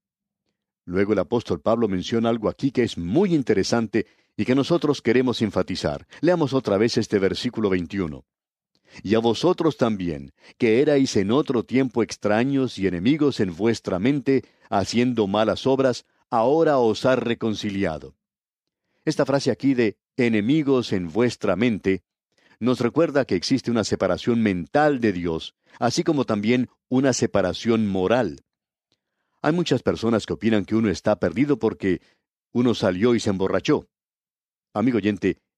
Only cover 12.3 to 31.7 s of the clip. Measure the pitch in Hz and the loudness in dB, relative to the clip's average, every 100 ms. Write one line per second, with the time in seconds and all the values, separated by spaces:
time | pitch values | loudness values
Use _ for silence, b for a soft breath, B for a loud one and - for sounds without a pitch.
12.3 | 107 135 139 127 - 95 87 107 156 147 | 0 0 0 -2 -2 -2 0 0 2 0
13.3 | - 98 82 113 113 - 90 120 147 131 | 0 -4 0 -2 -2 -4 -2 0 0 0
14.3 | 135 b b b 101 92 113 127 117 98 | -2 b b b -2 0 0 0 0 0
15.3 | 104 110 92 131 131 131 117 - _ _ | 2 0 0 0 2 0 -2 -10 _ _
16.3 | 120 120 160 156 139 113 101 131 127 113 | 0 2 2 2 2 2 2 0 0 0
17.3 | 117 113 101 107 98 92 76 - - _ | -4 -4 -4 -6 -4 -4 -6 -12 -20 _
18.3 | _ _ _ _ _ _ _ 160 147 135 | _ _ _ _ _ _ _ -4 -2 0
19.3 | 139 131 107 139 123 110 - _ - 120 | 0 0 0 0 2 0 -2 _ 0 2
20.3 | 110 107 156 139 131 113 98 85 92 120 | 2 2 0 2 0 0 -4 -2 0 0
21.3 | - 104 90 123 101 98 92 - _ _ | 0 -2 0 0 0 -2 -2 -6 _ _
22.3 | b b b 117 123 117 139 165 139 120 | b b b -2 0 0 2 2 0 0
23.3 | 92 - 131 - 117 95 101 95 87 - | -2 0 -2 0 0 0 0 0 0 0
24.3 | 117 107 90 80 143 151 131 113 90 85 | 2 0 0 -2 0 2 2 0 0 -4
25.3 | 80 - - b b 120 175 170 147 120 | -4 -8 -18 b b -2 0 0 0 0
26.3 | 107 107 127 123 _ _ 127 139 117 120 | -2 0 0 -2 _ _ 0 2 2 0
27.3 | 101 90 82 113 113 104 95 92 120 98 | 0 0 -2 -2 0 0 0 0 0 -2
28.3 | 69 _ _ _ _ _ _ _ _ _ | -8 _ _ _ _ _ _ _ _ _
29.3 | _ 147 175 160 131 - 85 113 113 - | _ -2 -2 0 0 0 -2 0 -2 -2
30.3 | 78 110 107 95 110 110 82 107 107 92 | -4 0 0 0 0 0 0 -2 0 -2
31.3 | 90 143 127 110 | 0 0 0 0